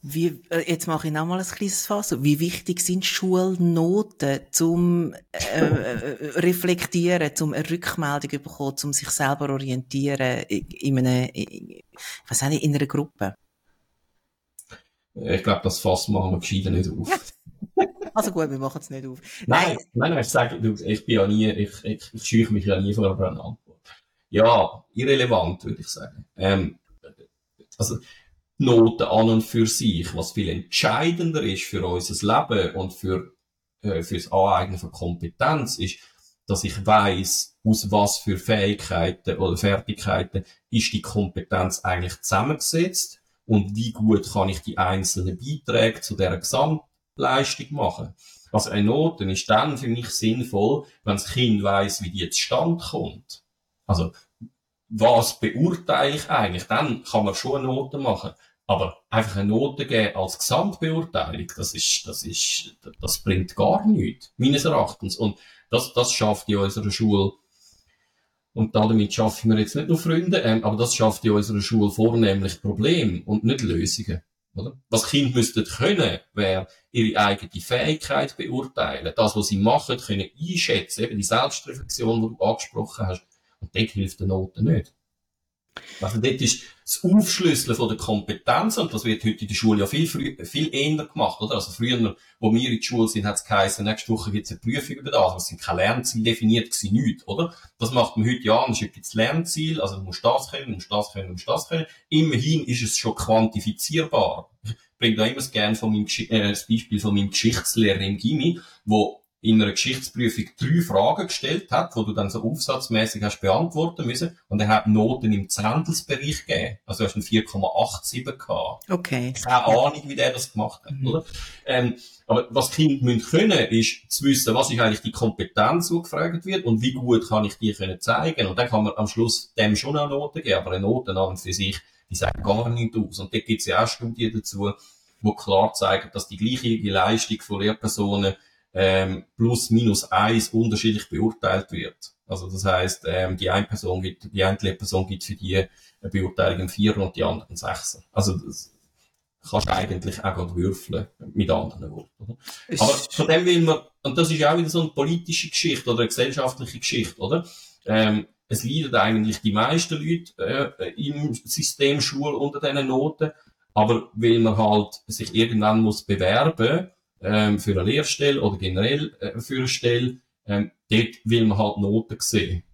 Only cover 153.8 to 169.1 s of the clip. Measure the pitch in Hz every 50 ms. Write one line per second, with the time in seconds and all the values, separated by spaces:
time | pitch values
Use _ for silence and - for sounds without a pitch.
153.8 | - - _ _ _ 143 135 151 165 160 160 147 147 143 156 175 170 156 156 170
154.8 | 160 151 - - 139 151 170 170 170 - 160 - - 160 - - - - 135 -
155.8 | - - 117 113 117 110 - - 123 139 135 139 131 127 - - 123 113 - 117
156.8 | - - 143 127 107 - - - - 101 151 170 170 - - - - - _ _
157.8 | _ - 107 110 110 107 107 104 - - _ _ _ _ 117 110 - 123 143 160
158.8 | 160 139 - 113 95 107 110 110 107 107 104 - - 107 98 107 113 135 156 170
159.8 | 170 - 165 151 147 160 170 170 170 - _ - 95 98 123 139 139 - - _
160.8 | 92 90 - - - 139 147 147 147 151 113 - _ 107 - - 156 - - -
161.8 | 139 139 143 147 - - 147 139 143 147 143 117 135 143 143 143 156 147 139 143
162.8 | 139 131 131 131 139 156 156 _ 160 156 - _ _ _ _ _ _ _ _ 107
163.8 | 107 110 117 113 117 - _ 107 113 117 113 117 113 110 104 101 107 107 107 104
164.8 | 104 101 - - _ _ 107 - 104 - - 110 113 113 113 107 104 107 107 113
165.8 | 113 107 107 - - - 101 90 92 92 101 117 139 160 160 - 113 120 147 170
166.8 | 190 - _ _ _ _ _ _ - 92 107 107 107 104 104 101 - 107 98 92
167.8 | 87 101 120 147 151 - - - 139 143 139 139 117 104 98 90 95 92 92 95
168.8 | 104 120 143 147 151 -